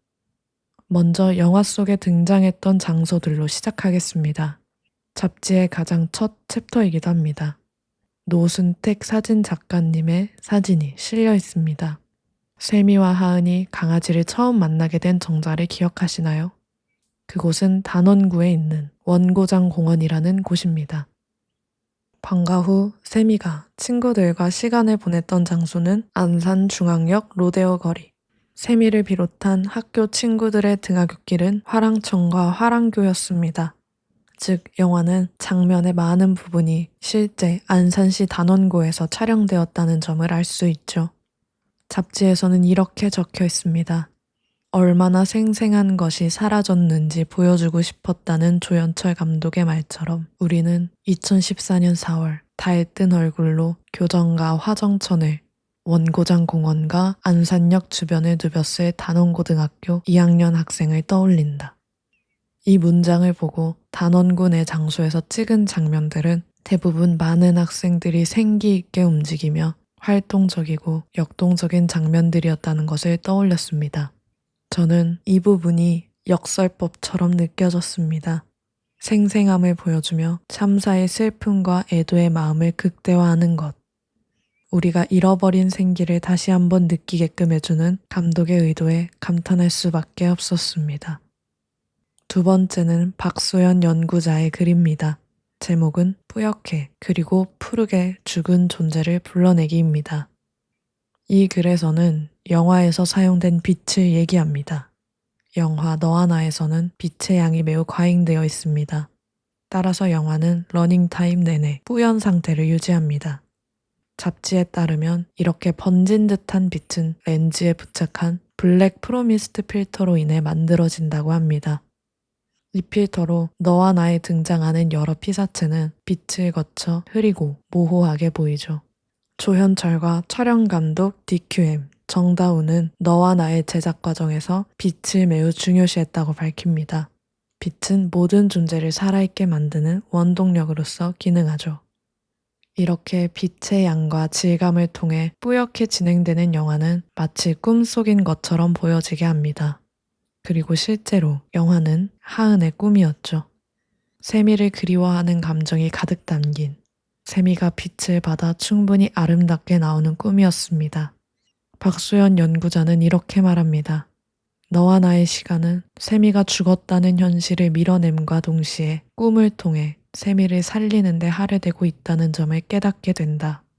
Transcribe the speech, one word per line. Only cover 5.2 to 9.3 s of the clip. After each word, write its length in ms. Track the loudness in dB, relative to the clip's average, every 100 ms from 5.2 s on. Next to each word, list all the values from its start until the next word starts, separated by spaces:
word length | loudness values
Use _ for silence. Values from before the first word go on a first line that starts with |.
| -6 _ -2 0 0
가장 400 | -2 -2 -2 -2
첫 260 | -4 -6 _ -10
챕터이기도 600 | -10 -4 0 0 0 0
합니다. 520 | 0 -2 -4 -8 -10 _ _ _ _ _ _ -2
노순택 800 | 0 0 0 -2 -2 -4 -4
사진 400 | -2 -4 0